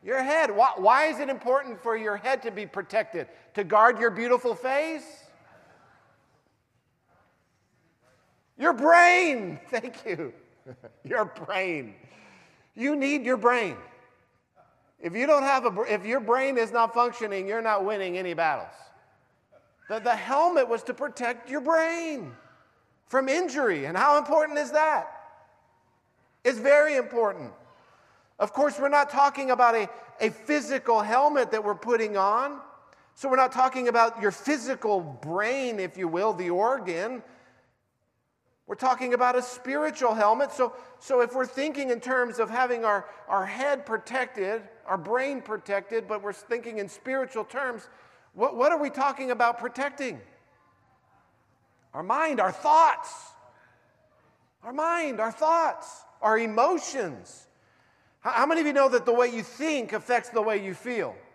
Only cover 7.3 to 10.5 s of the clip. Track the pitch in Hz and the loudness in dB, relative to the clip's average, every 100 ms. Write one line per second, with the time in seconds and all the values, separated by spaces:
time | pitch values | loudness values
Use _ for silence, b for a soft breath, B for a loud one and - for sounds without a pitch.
7.3 | _ _ _ _ _ _ _ _ _ _ | _ _ _ _ _ _ _ _ _ _
8.3 | _ _ - 285 254 294 339 349 359 349 | _ _ -2 0 2 6 8 8 6 2
9.3 | 254 190 151 - 233 240 - - 175 147 | 0 -6 -10 -8 -6 -6 -12 -8 -8 -8
10.3 | - _ | -12 _